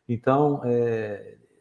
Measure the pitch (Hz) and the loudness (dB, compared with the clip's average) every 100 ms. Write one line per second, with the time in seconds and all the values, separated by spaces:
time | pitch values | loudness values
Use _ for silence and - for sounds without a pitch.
0 | - 117 131 135 147 139 123 120 120 113 | -6 -2 2 4 2 2 0 0 0 -2
1 | 107 101 104 107 _ _ | -6 -10 -14 -20 _ _